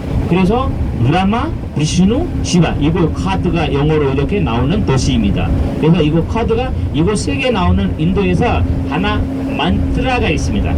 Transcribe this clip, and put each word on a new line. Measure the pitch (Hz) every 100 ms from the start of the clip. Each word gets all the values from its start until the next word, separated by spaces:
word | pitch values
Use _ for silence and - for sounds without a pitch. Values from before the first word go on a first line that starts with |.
| - - -
그래서 | 175 185 233 269 - - - 120
브라마, | 170 196 226 311 - - -
비슈누, | 156 180 190 254 - -
시바, | - 180 147 95
이거 | 143 180 160
카드가 | - 185 185 175 165 147
영어로 | 139 147 156 139
이렇게 | 135 143 202
나오는 | 147 120 131 208 -
도시입니다. | 131 139 123 101 85 - - - -
그래서 | 147 175
이거 | 151 160 -
카드가 | 240 233 226 262 - -
이거 | 269 370 427
세 | - 277
개 | 262
나오는 | 214 180 185 196 -
인도에서 | 160 190 185 170 233 185 - - -
하나 | 254 214 - - 269 - 269
만트라가 | 285 196 269 269 262 247 226
있습니다. | 151 - 104 95